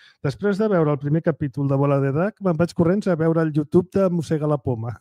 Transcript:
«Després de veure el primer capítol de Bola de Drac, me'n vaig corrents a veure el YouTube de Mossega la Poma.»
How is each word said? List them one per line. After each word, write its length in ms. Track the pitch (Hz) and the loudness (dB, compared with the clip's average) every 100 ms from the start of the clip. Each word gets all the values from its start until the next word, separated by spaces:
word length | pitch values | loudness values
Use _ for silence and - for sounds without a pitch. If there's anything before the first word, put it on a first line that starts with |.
| - _ | -20 _
«Després 340 | 147 - 202 190 | -6 -4 -2 0
de 120 | 220 | 0
veure 180 | 185 151 | 2 2
el 80 | 143 | 0
primer 240 | 143 160 | -2 -2
capítol 480 | 170 147 147 143 139 | 0 -2 -4 -4 -2
de 80 | 139 | 0
Bola 220 | 143 139 | 2 2
de 80 | 139 | 0
Drac, 280 | 139 196 - | 0 -2 -2
me'n 160 | 190 160 | -2 0
vaig 160 | 170 | 0
corrents 320 | - 165 202 196 | 0 0 2 0
a 80 | 160 | 0
veure 280 | 160 160 | 2 2
el 80 | 160 | 0
YouTube 380 | 151 143 170 180 | 0 0 0 2
de 140 | 196 190 | 0 0
Mossega 400 | 175 - 156 151 | 0 -2 -2 0
la 80 | 147 | -2
Poma.» 380 | 139 120 113 107 | -2 -6 -6 -10